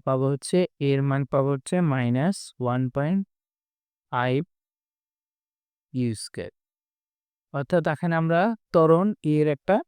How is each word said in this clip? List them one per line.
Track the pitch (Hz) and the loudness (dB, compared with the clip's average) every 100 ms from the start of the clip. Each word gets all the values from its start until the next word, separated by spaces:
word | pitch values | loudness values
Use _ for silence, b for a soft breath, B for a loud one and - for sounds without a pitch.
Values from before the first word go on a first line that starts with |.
| - | -2
পাবো | 131 135 | -2 0
হচ্ছে, | 139 - 185 180 - 139 | -2 -2 0 0 -2 -2
এর | 139 139 | 0 0
মান | 135 139 | -2 0
পাবো | 139 135 139 | 0 0 -2
হচ্ছে | - 180 170 | -2 0 0
মাইনাস | 131 120 123 165 196 - - | 0 0 0 0 -4 -10 -6
ওয়ান | 123 127 131 139 | -4 -2 -2 -2
পয়েন্ট | 147 190 196 _ _ _ _ _ _ _ _ | -2 -2 -4 _ _ _ _ _ _ _ _
ফাইভ | 127 127 131 175 _ _ _ _ _ _ _ _ _ _ _ _ _ _ | -4 0 -2 -4 _ _ _ _ _ _ _ _ _ _ _ _ _ _
ইউ | 127 123 107 - | -4 -4 -6 -10
স্কয়ার। | - 87 - _ _ _ _ _ _ _ _ _ | -12 -14 -16 _ _ _ _ _ _ _ _ _
অর্থাৎ | 143 139 180 160 | -10 -2 0 0
এখানে | 151 175 165 | -2 -2 0
আমরা | 165 165 208 226 _ | 2 2 0 -2 _
ত্বরণ | 170 160 165 202 208 151 | 4 6 6 2 -2 0
এর | 151 151 143 | 2 2 0
একটা | - 202 | 0 0